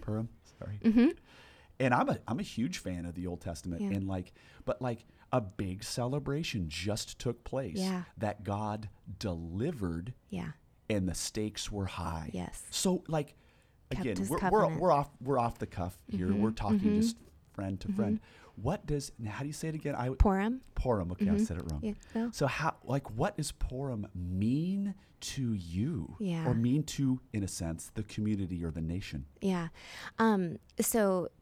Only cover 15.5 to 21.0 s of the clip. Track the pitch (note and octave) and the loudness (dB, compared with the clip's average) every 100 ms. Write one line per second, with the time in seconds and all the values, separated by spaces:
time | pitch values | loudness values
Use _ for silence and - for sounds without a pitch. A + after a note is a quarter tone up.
15.5 | - - - F2+ - - F#3+ F#3 G3+ A3 | 0 -6 -4 -4 -6 -6 -2 2 4 2
16.5 | A3+ G#3 G#3+ G#3 G#3 A3+ A3+ - - - | 2 2 4 4 4 2 0 -12 -20 -16
17.5 | - F#3+ G2+ - G3 G#3+ A3 - - - | -6 -4 -4 -4 0 2 0 -4 -20 -20
18.5 | - G#2+ F#3+ - D3 C3+ - A2 G#2 C#3+ | -6 -2 -2 -2 -4 -4 -8 -8 -6 -6
19.5 | D3+ D#3+ D#3 D3 C#3 B2 C3+ G#3+ F#3+ G#3 | -6 -6 -4 -4 -2 0 6 6 6 2
20.5 | C4 - - C3 A2 | -2 -6 -2 2 4